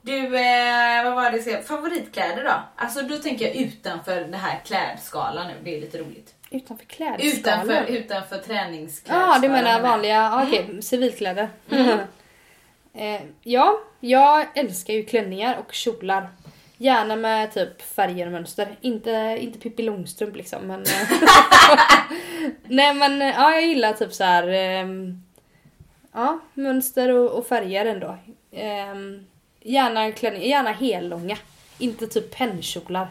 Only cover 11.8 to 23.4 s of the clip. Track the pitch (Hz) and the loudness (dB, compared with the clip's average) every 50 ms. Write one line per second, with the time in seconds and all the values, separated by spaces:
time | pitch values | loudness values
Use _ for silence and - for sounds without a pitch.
11.8 | 254 247 220 208 196 - - _ _ _ _ _ _ _ _ _ _ _ _ _ | 4 4 4 2 -2 -8 -14 _ _ _ _ _ _ _ _ _ _ _ _ _
12.8 | _ _ _ 214 214 214 208 196 - 147 - _ _ 233 240 247 294 381 427 427 | _ _ _ -10 -8 -6 -6 -8 -10 -16 -20 _ _ 0 2 4 4 4 2 0
13.8 | - - _ _ - 240 254 262 277 285 302 302 294 302 - - 277 208 180 - | -6 -16 _ _ 0 2 6 8 8 8 6 4 2 0 -2 -4 -4 -4 -6 -10
14.8 | - - 214 220 214 - - 226 208 190 185 190 220 247 240 - - - - - | -6 -4 -4 -4 -4 0 -2 -2 -2 -2 -6 -4 -4 -4 -4 -4 -8 -10 -10 -6
15.8 | - 240 220 - 185 185 190 190 185 - - _ - - - - _ _ _ _ | -6 -6 -6 -6 -4 -2 -2 -2 -2 -8 -18 _ -20 -20 -20 -20 _ _ _ _
16.8 | 233 262 254 226 214 220 214 220 226 220 220 214 214 214 - 202 180 175 - - | 2 2 4 4 2 0 -4 -2 -2 0 0 0 -2 -2 -2 -4 -4 -4 -6 -16
17.8 | - - - - 196 180 180 180 175 175 175 170 170 - - - 208 202 208 - | -16 -8 -2 0 0 0 0 -6 -6 -6 -8 -10 -10 -10 -6 -6 -6 -6 -6 -6
18.8 | - 254 226 214 - 233 226 220 220 220 226 233 247 247 233 - - 226 226 - | -6 -4 -4 -4 -4 -4 -2 -2 -2 -2 -4 -6 -8 -10 -12 -12 -12 -10 -6 -4
19.8 | 226 220 208 185 175 - - - 214 208 202 - 185 - - - 190 190 190 196 | -4 -4 -4 -6 -10 -12 -8 -8 -8 -8 -8 -14 -14 -12 -12 -10 -10 -10 -10 -4
20.8 | 196 196 196 196 214 233 - 311 320 - 392 403 381 - 359 339 330 311 294 277 | -4 -2 -2 -2 0 0 0 4 6 8 8 8 10 10 10 10 10 10 10 8
21.8 | 320 - 277 - - - 302 349 - - 339 330 311 277 - - - 214 247 269 | 8 6 6 4 4 -2 -8 -10 -10 -10 -8 -6 -6 -6 -8 -10 -8 0 4 4
22.8 | 285 285 285 277 285 277 277 277 277 277 - 208 | 4 4 4 4 2 2 2 2 0 0 2 4